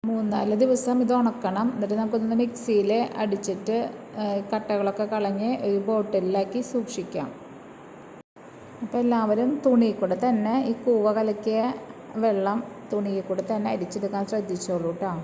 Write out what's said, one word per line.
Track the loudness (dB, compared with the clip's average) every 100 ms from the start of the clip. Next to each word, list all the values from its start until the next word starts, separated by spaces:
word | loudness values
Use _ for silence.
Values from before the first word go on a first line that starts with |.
| -2
മൂന്നാല് | -2 0 0 2 4
ദിവസം | 4 4 2 2
ഇത് | 4 4
ഉണക്കണം. | 2 0 -2 0 0
എന്നിട്ട് | 0 -2 0
നമുക്കിതൊന്ന് | 0 0 0 0
മിക്സിയിൽ | 0 -2 2 2 4 2 0 -2
അടിച്ചിട്ട്, | -2 -2 -2 -4 -2 -2 -2 -8 -12 -6
ഏ, | -2 -2 -2
കട്ടകളൊക്കെ | -4 0 0 0 0 -2
കളഞ്ഞ് | 0 0 0 0 0 2
ഒരു | 0 2
ബോട്ടിലാക്കി | 0 2 0 2 2 0 -2 -2
സൂക്ഷിക്കാം. | -4 -2 -6 -4 -4 -6 -8 -16 -18 -18 -18 -18 -18 -18 -20 -20 -20 -20 -20 -18 -10
അപ്പോൾ | -4 2
എല്ലാവരും | 4 4 4 4 2 2
തുണിയിൽ | 6 6 6 2
കൂടെ | 0 2 2
തന്നെ | 2 2 2 2
ഈ | 0
കൂവ | 2 4 4 2
കലക്കിയ | 0 0 0 2 0 -4 -12 -16 -10 0
വെള്ളം | 2 4 2 0 -4 -12 -4
തുണിയിൽ | -2 0 -2 -2
കൂടെ | -4 -2
തന്നെ | -2 0
അരിച്ചെടുക്കാൻ | -2 -4 -4 -4 -2 -2
ശ്രദ്ധിച്ചോളൂ | -2 -2 -6 -2 -2 -2 -2
ട്ടോ. | -4 -4